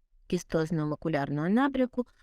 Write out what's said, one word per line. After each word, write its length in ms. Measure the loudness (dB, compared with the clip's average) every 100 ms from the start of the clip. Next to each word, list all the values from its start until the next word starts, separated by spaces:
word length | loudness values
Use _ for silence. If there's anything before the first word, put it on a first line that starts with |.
| _ _ -6
кістозного 600 | -6 -2 -2 0 0 -2
макулярного 600 | -4 -2 -2 0 -2 2
набряку 580 | 2 2 2 -2 -2 -8 _